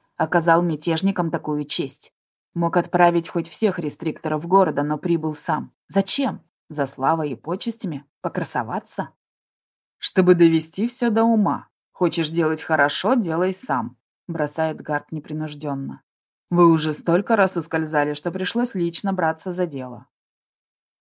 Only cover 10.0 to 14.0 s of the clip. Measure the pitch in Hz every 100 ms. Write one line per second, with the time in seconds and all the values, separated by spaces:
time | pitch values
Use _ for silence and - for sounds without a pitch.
10 | - - 180 175 170 165 160 - 233 -
11 | 240 214 226 226 185 117 - _ _ -
12 | 175 165 156 165 160 156 - 156 147 -
13 | 202 254 185 165 185 185 - 135 110 -